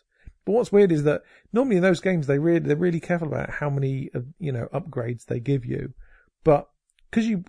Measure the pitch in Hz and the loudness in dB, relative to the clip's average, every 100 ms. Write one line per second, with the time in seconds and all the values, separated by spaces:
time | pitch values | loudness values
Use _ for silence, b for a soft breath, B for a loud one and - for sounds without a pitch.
0 | _ b b b - 226 - 202 196 156 | _ b b b -2 0 4 4 6 4
1 | 147 - b b b 226 269 180 185 175 | 2 0 b b b 0 2 4 4 2
2 | 190 175 139 139 165 170 143 151 180 165 | 0 0 0 2 2 2 2 0 0 -2
3 | - 175 151 123 - - 147 139 135 135 | -2 -2 -2 -6 -6 -6 -4 -2 -2 -4
4 | 147 - 127 - 151 120 120 139 151 127 | -6 -8 -10 -10 -6 -6 -6 -8 -8 -8
5 | 120 120 - 120 127 139 120 135 131 - | -6 -8 -6 -6 -2 -2 -2 -8 -8 -14
6 | b b b _ 160 143 - _ _ _ | b b b _ 2 2 0 _ _ _
7 | - 233 226 190 | -4 -2 0 -4